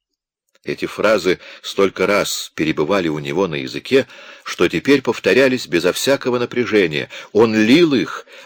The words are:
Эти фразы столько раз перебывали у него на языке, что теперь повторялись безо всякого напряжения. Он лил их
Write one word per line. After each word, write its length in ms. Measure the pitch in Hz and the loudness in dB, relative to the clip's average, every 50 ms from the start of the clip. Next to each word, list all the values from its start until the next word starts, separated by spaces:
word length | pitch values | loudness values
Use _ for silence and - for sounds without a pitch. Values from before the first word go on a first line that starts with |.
| _ _ _ _ _ _ _ _ _ _ _ _ - | _ _ _ _ _ _ _ _ _ _ _ _ -10
Эти 220 | - 73 - - | -10 -8 -6 -6
фразы 540 | 82 - - 95 104 110 101 82 92 85 - - - - - | -8 -6 -2 0 2 2 2 2 0 0 -2 -4 -20 -20 -16
столько 460 | - - - - 98 95 - - 92 | -14 -10 -2 0 0 0 2 0 0
раз 460 | 90 101 98 82 - - - - - - | 0 2 0 0 -2 -4 -8 -10 -10 -6
перебывали 540 | - 80 78 78 80 76 76 101 98 90 80 | -4 -4 -2 -2 -2 -2 0 0 -2 0 -2
у 100 | 76 76 | -4 -4
него 300 | 73 69 71 87 98 87 | -6 -6 -2 -2 -2 -2
на 80 | 76 | -2
языке, 500 | 71 65 64 67 71 - - 127 135 123 - - - - - - - - | -6 -8 -8 -10 -12 -6 0 0 0 0 0 -8 -20 -20 -20 -20 -16 -14
что 240 | - - - 90 85 | -10 -2 0 0 0
теперь 340 | - 82 - 131 143 139 - | 0 -2 2 2 2 2 2
повторялись 640 | 127 110 - - 101 92 123 139 131 127 120 - | -2 -4 -2 0 2 4 4 4 2 2 -2 -6
безо 260 | - 78 87 80 87 82 | -2 -4 0 0 0 -2
всякого 460 | - - 131 139 139 - 131 123 123 | 0 0 0 0 0 0 -2 -2 -2
напряжения. 720 | 120 - - 123 120 104 107 104 95 82 76 69 62 - - - - - - | -2 -4 -2 -4 -2 0 2 2 2 2 0 -4 -8 -8 -12 -18 -14 -4 2
Он 220 | 104 117 113 110 | 2 4 4 4
лил 400 | 110 110 110 127 170 175 156 139 | 2 4 6 6 6 6 4 2
их 320 | 113 80 - - - - - - - - | 0 -2 -2 -6 -14 -14 -16 -20 -20 -16